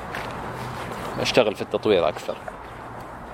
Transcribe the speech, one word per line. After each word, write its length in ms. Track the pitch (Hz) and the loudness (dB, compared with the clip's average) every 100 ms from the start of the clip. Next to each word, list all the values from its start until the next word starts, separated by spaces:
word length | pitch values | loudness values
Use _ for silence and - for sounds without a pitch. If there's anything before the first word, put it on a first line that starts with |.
| - - - - - - - - - - - 127 | -6 -6 -6 -6 -8 -6 -6 -6 -6 -6 -6 -2
أشتغل 340 | 123 - 107 | 4 6 6
في 80 | 95 | 4
التطوير 460 | - 104 110 92 78 | 0 2 6 6 6
أكثر. 280 | - - 78 - - - - - - - - - | 2 -4 -6 -8 -10 -10 -12 -12 -12 -12 -12 -12